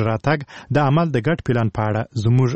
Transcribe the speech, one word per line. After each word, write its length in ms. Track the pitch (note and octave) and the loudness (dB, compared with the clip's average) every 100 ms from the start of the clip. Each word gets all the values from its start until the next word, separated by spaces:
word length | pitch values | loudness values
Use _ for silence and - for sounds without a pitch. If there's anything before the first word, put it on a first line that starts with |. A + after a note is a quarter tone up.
| A2 | -2
راتګ 300 | A2 C#3+ D3+ C3+ - - | 0 0 -2 -4 -16 -2
د 60 | C3+ | 0
عمل 280 | C#3 D3+ E3+ | 2 2 0
د 80 | C3 B2+ | 0 -2
ګډ 100 | E3+ | -2
پلان 240 | - A#2+ A2+ | -2 0 0
په 120 | - G#2+ | -2 -2
اړه 140 | G#2+ - A#2 | -2 -4 -2
زموږ 260 | G#2+ B2 B2+ | 2 2 2